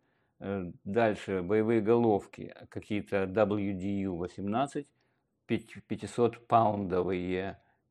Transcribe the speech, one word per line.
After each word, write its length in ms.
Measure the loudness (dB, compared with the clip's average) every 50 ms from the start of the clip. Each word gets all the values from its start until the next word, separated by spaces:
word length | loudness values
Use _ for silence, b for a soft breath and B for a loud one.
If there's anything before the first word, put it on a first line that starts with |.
| _ _ _ _ _ _ _ -12
Э, 320 | -8 -6 -6 -4 -6 -8 -10 -12 -8
дальше 580 | -4 0 2 4 2 2 0 -2 -4 -2 -2 0
боевые 380 | 2 2 2 2 4 2 2
головки, 720 | 4 4 4 4 4 4 4 2 0 -4 -14 -16 -14 -14 -16 -18 -20 -16
какие-то 560 | -14 -12 -8 -4 -4 -4 -4 -2 -2 -2 0
W 480 | 0 2 2 2 2 2 0 -2 -2 -4
D 300 | -4 -4 -4 -2 -2 -2
U 140 | -4 -4
восемнадцать, 720 | -4 -6 -8 -8 -8 -6 -4 -2 -2 -2 -4 -4 -8 -10 _ _ _ _ _ _ _ _ _ _ _ _
пять-, 360 | -4 -4 -4 -4 -6 -18 -16 -10
пятисот 600 | -8 -8 -8 -8 -6 0 2 2 2 2 -2 -2 2
паундовые, 1080 | 4 4 4 4 2 0 -2 0 0 0 0 0 0 -2 -2 -2 -2 -2 -4 -6 -8 -12 _ _ _ _ _ _